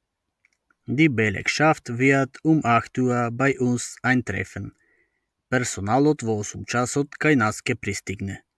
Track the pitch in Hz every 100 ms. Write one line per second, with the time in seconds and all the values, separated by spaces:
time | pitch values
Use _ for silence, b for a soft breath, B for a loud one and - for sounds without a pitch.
0 | _ _ _ _ _ _ _ _ - 127
1 | 160 113 107 92 - - 156 - - 120
2 | 135 139 131 - 156 160 117 117 - 127
3 | 127 123 117 120 135 127 123 120 - -
4 | 120 127 117 95 - 104 104 - _ _
5 | _ _ _ _ - 127 120 104 98 127
6 | 147 147 113 107 107 101 98 123 123 143
7 | 143 - 151 143 107 - - 120 104 101
8 | - 95 95 - _